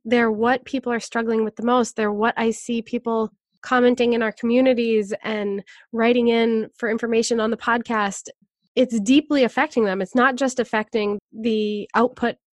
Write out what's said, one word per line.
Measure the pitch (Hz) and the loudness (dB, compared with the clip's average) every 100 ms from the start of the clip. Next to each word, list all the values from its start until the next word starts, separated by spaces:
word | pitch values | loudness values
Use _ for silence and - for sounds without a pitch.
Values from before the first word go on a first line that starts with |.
| 226 | -2
They're | 240 226 | 2 2
what | 214 233 262 - | 0 0 0 -4
people | 262 247 | -6 -4
are | 233 | -6
struggling | - 233 226 220 | -4 -4 -2 0
with | 214 214 | -2 -4
the | 233 | 0
most. | 247 226 - | 0 0 -2
They're | 208 | -4
what | 208 226 - | 0 -2 0
I | 226 | -2
see | 220 - 233 | -2 -4 -6
people | - 240 233 226 220 _ _ _ | -4 -6 -4 -2 -4 _ _ _
commenting | - 247 247 247 240 | -2 2 4 4 2
in | 233 | 0
our | 220 | -2
communities | - 233 240 262 240 233 220 202 214 | -2 0 2 4 2 2 0 -2 -6
and | - 214 202 196 - - _ | -6 -6 -4 -6 -10 -20 _
writing | 226 226 240 233 | 0 2 4 4
in | 233 226 220 214 - | 2 2 0 -4 -6
for | 226 | -4
information | 226 233 226 233 233 | -4 0 0 0 0
on | 220 | -2
the | 226 | -2
podcast. | - 233 233 220 202 - - - _ _ _ 240 | -2 -2 -2 -2 -2 -6 -14 -20 _ _ _ 0
It's | 254 226 | 0 0
deeply | 202 277 294 294 | 4 4 4 2
affecting | 233 - 294 247 | 2 0 -2 0
them. | 208 190 | 0 0
It's | 190 254 | -2 2
not | 262 254 | 2 2
just | 262 - | -2 -2
affecting | 220 214 214 220 208 208 _ | -2 -2 -2 -2 -2 -4 _
the | 214 226 220 208 208 - | -6 -2 -2 -2 -4 -2
output | 220 233 - 240 - _ | 0 0 0 -4 -4 _